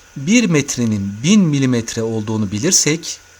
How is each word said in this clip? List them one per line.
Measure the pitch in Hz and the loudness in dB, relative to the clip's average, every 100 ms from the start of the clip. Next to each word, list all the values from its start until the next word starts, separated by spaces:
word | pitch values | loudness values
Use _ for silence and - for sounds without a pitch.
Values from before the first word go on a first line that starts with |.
| - - | -18 -8
bir | 139 240 220 | 2 2 4
metrenin | 156 - - 117 107 98 101 | 2 0 -2 -2 -2 -4 -4
bin | 143 214 | 2 4
milimetre | 170 143 131 120 117 - | 4 2 2 0 -2 -6
olduğunu | 113 113 107 110 104 | -4 -4 -2 -2 -2
bilirsek | 101 147 - 147 160 - - - | -2 0 0 0 -2 -6 -14 -16